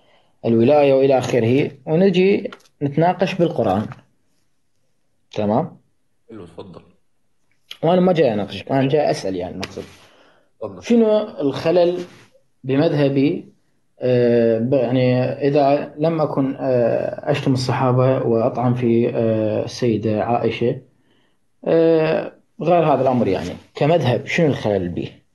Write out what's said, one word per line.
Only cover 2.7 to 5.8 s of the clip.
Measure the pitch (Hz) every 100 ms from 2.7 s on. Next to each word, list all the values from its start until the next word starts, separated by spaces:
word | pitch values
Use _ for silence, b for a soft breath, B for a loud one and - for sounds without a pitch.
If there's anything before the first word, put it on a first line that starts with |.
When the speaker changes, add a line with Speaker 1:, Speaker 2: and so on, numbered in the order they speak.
| -
Speaker 1:
نتناقش | 143 151 170 180 190
بالقرآن؟ | - 165 123 107 95 107 - _ _ _ _ _ _ _ _ _ _ _ _ _
تمام؟ | - 104 117 175 -